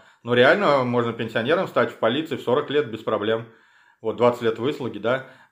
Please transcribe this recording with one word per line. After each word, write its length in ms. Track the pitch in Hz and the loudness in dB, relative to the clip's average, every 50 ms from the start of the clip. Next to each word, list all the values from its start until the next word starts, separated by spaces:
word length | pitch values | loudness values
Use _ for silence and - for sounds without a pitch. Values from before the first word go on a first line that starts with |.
| - - _ _ | -20 -20 _ _
ну, 120 | - 120 120 | -4 2 4
реально 500 | 123 123 147 180 202 202 156 143 135 127 | 6 6 6 6 4 4 2 2 2 2
можно 300 | 120 120 120 117 117 113 | 0 0 0 0 -2 -2
пенсионером 520 | 117 117 107 - 117 110 135 165 190 170 | -6 -6 -4 -4 -2 -2 0 0 -2 -2
стать 240 | - - 131 120 117 | 0 0 0 0 0
в 60 | - | 0
полиции 400 | - 117 113 123 151 160 - 127 | -2 0 0 0 0 -4 -6 -8
в 60 | - | -6
сорок 260 | - 117 127 143 143 - | -2 0 0 0 0 0
лет 220 | 135 147 135 113 | 0 -2 -2 -2
без 100 | 110 110 | -6 -8
проблем. 460 | - 123 110 101 104 110 113 113 120 120 - _ _ _ _ _ _ _ _ _ | -4 -2 -2 0 0 0 -2 -2 -4 -10 -20 _ _ _ _ _ _ _ _ _
Вот, 140 | 113 110 104 | -6 -6 0
двадцать 260 | 101 120 120 117 - | 2 2 2 2 2
лет 160 | 117 113 113 113 | 0 -2 -2 -2
выслуги, 400 | 117 147 147 - 127 110 101 98 | -4 -4 -4 -4 -6 -8 -8 -4
да, 300 | 104 117 131 131 131 - - - _ _ | -2 -2 -2 -2 -4 -10 -20 -20 _ _